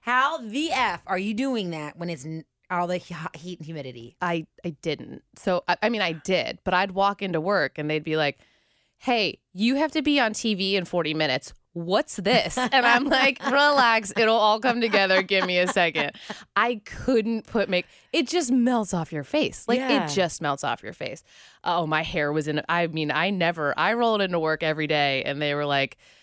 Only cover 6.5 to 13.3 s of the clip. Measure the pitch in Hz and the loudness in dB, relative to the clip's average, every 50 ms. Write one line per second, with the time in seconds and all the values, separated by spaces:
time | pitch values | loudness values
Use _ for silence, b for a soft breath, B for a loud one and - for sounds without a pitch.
6.5 | - - - 196 180 180 196 202 180 190 196 202 202 - 202 185 170 156 156 190 | -6 -6 -4 0 0 0 0 0 0 2 2 2 2 -2 -4 -4 -4 -2 -2 0
7.5 | 202 180 147 135 - - 147 151 156 156 151 160 156 156 151 143 - _ b b | 0 0 0 -2 -4 -6 -4 -4 -4 -4 -2 -2 0 0 0 0 -2 _ b b
8.5 | b b b b b b b b b b - 262 240 226 202 156 - - _ _ | b b b b b b b b b b -2 0 0 0 0 -2 -4 -8 _ _
9.5 | - 180 214 247 269 277 311 294 - 311 269 302 285 285 240 220 214 - - 226 | -4 0 0 2 2 2 0 0 0 -2 0 2 2 2 2 0 0 -2 -2 -2
10.5 | 208 180 196 190 196 190 175 - - 175 160 156 151 156 156 143 127 127 - - | -2 0 0 0 0 -2 -2 -2 -2 -2 0 0 0 0 0 0 0 -2 -4 -6
11.5 | - - _ _ - 170 165 170 190 240 302 - - - 170 202 254 233 - 160 | -12 -14 _ _ -10 -8 -4 0 0 0 0 0 -4 -2 0 2 2 2 2 2
12.5 | - 254 254 240 269 262 240 233 240 247 277 285 - 262 262 277 | 0 0 0 2 2 4 4 6 4 4 4 2 2 4 2 2